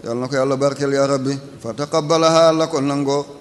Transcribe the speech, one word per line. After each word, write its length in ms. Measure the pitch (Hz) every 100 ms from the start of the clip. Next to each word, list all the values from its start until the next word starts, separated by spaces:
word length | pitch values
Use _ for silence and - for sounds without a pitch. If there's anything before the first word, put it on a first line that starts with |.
Yàlla 160 | 120 120
na 60 | 127
ko 80 | 139
Yàlla 200 | 135 131
barkeel 380 | 143 135 139
yaa 140 | 139 139
Rabbi. 280 | 139 131 139 - -
Fa 140 | 113
taqabbalaha 760 | 110 147 160 151 165 160 160 165
la 140 | 160 160
ko 120 | 156
nangoo. 460 | 139 143 139 143 143 -